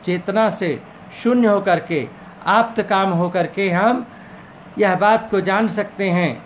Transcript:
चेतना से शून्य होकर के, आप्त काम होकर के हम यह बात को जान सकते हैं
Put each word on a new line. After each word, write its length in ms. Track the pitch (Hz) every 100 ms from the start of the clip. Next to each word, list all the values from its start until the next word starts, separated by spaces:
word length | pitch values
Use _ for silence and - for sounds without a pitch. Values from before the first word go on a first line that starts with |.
चेतना 460 | - 180 180 254 220
से 320 | - 180 123 - - - -
शून्य 260 | 233 247 226
होकर 320 | 202 190 165
के, 280 | 170 160 117 - - - 160
आप्त 360 | 208 226 -
काम 280 | - 196 196
होकर 360 | 170 175 180 170
के 240 | - 196
हम 360 | 175 214 254 - - - - - - - -
यह 180 | 202 180
बात 340 | 208 220 226
को 100 | 196
जान 280 | 180 196 226
सकते 420 | 190 208 - 196
हैं 320 | 175 165 120